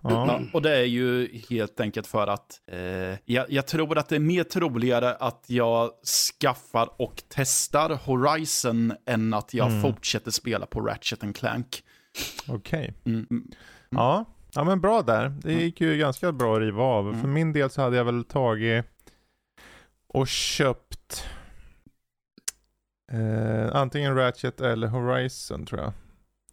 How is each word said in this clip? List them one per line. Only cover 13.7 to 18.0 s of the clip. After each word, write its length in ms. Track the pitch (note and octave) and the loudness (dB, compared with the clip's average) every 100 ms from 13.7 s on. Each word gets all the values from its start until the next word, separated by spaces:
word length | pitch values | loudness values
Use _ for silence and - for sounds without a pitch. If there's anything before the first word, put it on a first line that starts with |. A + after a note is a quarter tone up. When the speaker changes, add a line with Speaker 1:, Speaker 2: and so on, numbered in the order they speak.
| - _ | -20 _
Speaker 1:
Ja. 340 | B2+ A#2+ F3 A3+ - - | 2 2 2 -2 -12 -8
Ja, 100 | C3+ | -2
men 160 | D#3+ F#3+ | 2 4
bra 220 | F#3+ A3+ | 4 4
där. 260 | B2+ A2 C3 | 4 2 2
Det 240 | C#3+ D#3+ | -2 -2
Speaker 2:
Mm. 120 | E3 | 0
Speaker 1:
gick 160 | E3+ - | 0 0
ju 160 | D#3+ D3+ | 2 4
ganska 340 | D3 B2+ F3+ | 2 0 -2
bra 220 | C#3 A#2+ A2 | 0 2 2
att 40 | |
riva 220 | A2 G2+ | 2 2
av. 260 | C3 A2+ G2+ | 2 2 0
Speaker 2:
Mm. 120 | A2+ | -2
Speaker 1:
För 80 | C3+ | 0
min 240 | D3 D#3+ | 2 2
del 180 | D3+ C3+ | 2 0
så 120 | C#3+ | 2
hade 140 | B2+ | 2
jag 80 | B2 | 2